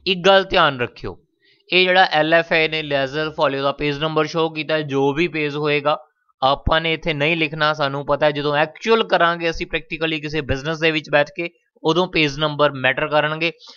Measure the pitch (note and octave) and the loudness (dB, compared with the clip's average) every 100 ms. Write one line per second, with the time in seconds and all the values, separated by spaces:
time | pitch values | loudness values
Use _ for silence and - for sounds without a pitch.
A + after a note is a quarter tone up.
0 | - F#3+ F3 G3 F#3+ F#3 D#3 C3 A#2 - | -6 2 6 6 4 2 2 2 -6 -6
1 | G#2+ F2 _ _ _ _ _ F3 F#3 F3+ | -12 -12 _ _ _ _ _ 2 4 4
2 | F#3 D#3 D#3 E3 E3 E3 D#3+ D#3 D3+ C#3 | 4 2 4 2 4 0 0 -2 -2 -2
3 | C3+ D3 D#3 D#3 D3 C3+ C#3 C#3 D3 C#3+ | -2 -4 -6 -2 -2 0 -2 -2 -4 -2
4 | D#3+ D#3 D3+ E3 D#3+ D#3 D3+ D#3 D3+ C#3 | -2 -2 -2 -2 -4 -4 -4 -4 -2 0
5 | C#3 C#3 F3 D#3 D3 C#3+ D3+ D3 C#3+ D#3 | 0 0 -2 -2 -4 -2 -2 0 0 -2
6 | - _ _ _ C3 C#3+ - D#3+ E3 D#3+ | -6 _ _ _ 0 2 2 0 0 -2
7 | E3+ D3 D3 E3+ D#3 D#3 D3+ D3+ C#3 C#3+ | -4 -2 0 0 -2 0 -2 0 -2 -4
8 | C#3 C#3+ D3+ C#3+ C#3+ D3 D#3 - A3 A3+ | -2 0 2 0 -2 0 0 -2 0 0
9 | F#3+ F#3 E3+ E3+ E3+ D#3+ F3 D#3+ - D#3+ | 2 2 2 0 -4 -4 -6 -8 -8 -6
10 | D#3+ D#3+ D3 D#3 C3 C3+ C#3+ D#3+ D#3+ D#3 | -4 -4 -4 -6 -4 -4 -4 -2 -2 -2
11 | D3+ D3 D3 - E3+ - _ _ D#3 E3 | 0 0 0 -4 -10 -12 _ _ 0 0
12 | F3+ F3 D3+ C#3 D#3 D3 D3 C3+ B2+ C3+ | 0 0 0 0 -4 0 0 2 -2 -2
13 | D3+ D3+ D3 D#3 E3 - - | 0 0 0 -2 -6 -6 -20